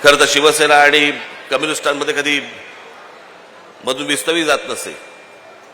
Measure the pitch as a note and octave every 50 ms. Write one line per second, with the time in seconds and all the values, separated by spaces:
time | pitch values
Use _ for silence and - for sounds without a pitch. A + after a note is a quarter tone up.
0 | - D3 C#3+ C#3+ D3 C3+ - C#3+ D3 D#3 D3 D3+ D3+ D3 D3+ D3 D3 C#3+ D3 D3+
1 | D3 D3 C#3 A#2+ - - - - - - C3+ C3 D3+ D#3 D3+ - - D3+ C#3+ C#3+
2 | C#3+ C#3+ D3+ D3 C#3+ D3 D3 C#3+ B2 A#2 - - - - - - - - - -
3 | - - - - - - - - - - - - - - - - G#2+ A#2 C3+ C#3
4 | D3 C#3+ D3 C3+ - D#3+ E3 E3+ D#3+ D3+ C#3+ C3 - - A#2+ G2+ - F#2+ F#2 -
5 | - - - - - - - - - - - - - -